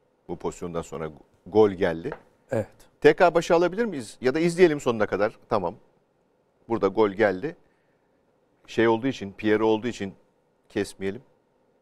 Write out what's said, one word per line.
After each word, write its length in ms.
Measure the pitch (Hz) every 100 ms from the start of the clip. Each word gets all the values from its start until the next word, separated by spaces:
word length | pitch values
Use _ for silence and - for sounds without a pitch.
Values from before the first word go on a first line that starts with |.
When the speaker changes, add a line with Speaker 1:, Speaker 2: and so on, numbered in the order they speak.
| _ _ -
Speaker 1:
Bu 80 | 87
pozisyondan 460 | 87 78 87 82
sonra 280 | - 76 80 76 _ _ -
gol 240 | 104 107
geldi. 400 | 90 92 82 85 - _ _ -
Speaker 2:
Evet. 160 | 113 98 _ _ _
Speaker 1:
T 120 | 147
K 220 | 160 175 160
başa 200 | 170 170
alabilir 300 | 175 185 233
miyiz? 320 | 151 110 -
Ya 120 | 123
da 60 | 160
izleyelim 400 | 170 170 180 147
sonuna 260 | 131 113 104
kadar. 340 | 98 104 - -
Tamam. 260 | 110 87 104 _ _ _ _ _ _ _ _ -
Burada 180 | 110 98
gol 220 | 98 107
geldi. 460 | 98 104 92 147 170 _ _ _ _ _ _ _ _ _ _ _
Şey 200 | - 113
olduğu 200 | 113 135
için, 240 | - 98
Pierre 320 | 92 107 107
olduğu 240 | 110 110 120
için 260 | 110 98 - _ _ _ _ _
kesmeyelim. 520 | 107 98 - 98 107 _ _ _ _ _ _